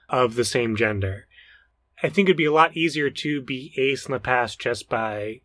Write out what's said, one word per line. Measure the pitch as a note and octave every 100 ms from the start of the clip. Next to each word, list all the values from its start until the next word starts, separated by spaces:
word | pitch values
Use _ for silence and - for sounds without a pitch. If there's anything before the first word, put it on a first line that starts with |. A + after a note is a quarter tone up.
| -
of | C3 A#2+
the | A#2
same | A#2 B2+ A#2 G#2+
gender. | A2 G2+ F#2+ F#2+ - - - - _ _ _ -
I | D#3
think | E3 F#3+
it'd | E3
be |
a | D3+
lot | D#3 D#3+ E3
easier | E3 D3+ C#3+
to | - D3+ D3
be | B2 C3 D3 -
ace | C3+ C3 -
in |
the | B2+
past | - B2 A#2 -
just | B2 A2+ -
by | A#2 A2 G#2 G#2+ A2+